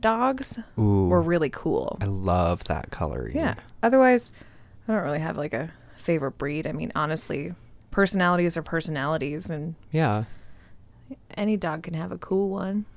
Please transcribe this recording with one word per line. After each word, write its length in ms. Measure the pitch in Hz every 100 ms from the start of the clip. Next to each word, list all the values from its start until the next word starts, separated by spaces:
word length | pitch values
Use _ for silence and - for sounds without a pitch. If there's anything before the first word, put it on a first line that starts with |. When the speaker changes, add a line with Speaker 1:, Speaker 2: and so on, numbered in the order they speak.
Speaker 1:
dogs 580 | 220 226 254 262 269 233 - -
Speaker 2:
Ooh. 300 | 107 - 185
Speaker 1:
were 140 | 180
really 280 | 165 175 143
cool. 480 | - 160 73 - -
Speaker 2:
I 60 | 98
love 600 | 95 95 90 85 87 -
that 260 | 78 -
coloring. 440 | - 76 62 62 311
Speaker 1:
Yeah. 200 | 269 - - -
Otherwise, 520 | 233 262 254 240 - - - - - - -
I 60 |
don't 80 | 214
really 160 | 143 151
have, 160 | 160 -
like, 160 | 151
a 180 | 117 160 - - -
favorite 400 | - 160 135 -
breed. 300 | 139 151 156
I 60 |
mean, 180 | 156 160 156
honestly, 580 | 151 156 - 143 170 175 - - -
personalities 680 | - 190 190 175 175 175 165
are 60 |
personalities, 840 | - 165 160 147 143 160 143 151 170
and 240 | 151 160 165 -
Speaker 2:
Yeah. 340 | 156 139 107 110 - - - - - - - - 262 - -
Speaker 1:
any 220 | 208 208
dog 260 | 170 160
can 100 | 175 160
have 160 | 180
a 60 | 175
cool 300 | - 190 196
one. 360 | 196 190 208 208